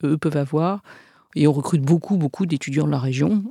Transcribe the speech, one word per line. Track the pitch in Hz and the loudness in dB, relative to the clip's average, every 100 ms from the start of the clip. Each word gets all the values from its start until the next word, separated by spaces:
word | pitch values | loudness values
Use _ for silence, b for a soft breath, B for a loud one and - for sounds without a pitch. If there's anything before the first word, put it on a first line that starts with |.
eux | 147 151 | -2 0
peuvent | 160 147 | 0 -2
avoir. | 139 151 170 202 - B B B B 156 | -2 -2 -2 -4 -10 B B B B 2
Et | 151 | 2
on | |
recrute | 143 - 165 | 2 0 0
beaucoup, | 135 170 - 202 | 2 2 2 0
beaucoup | 147 - 185 | 0 -2 -2
d'étudiants | 147 - 135 151 | -2 -2 -2 0
de | |
la | 139 | 0
région, | 131 131 156 214 208 | -2 0 2 0 -2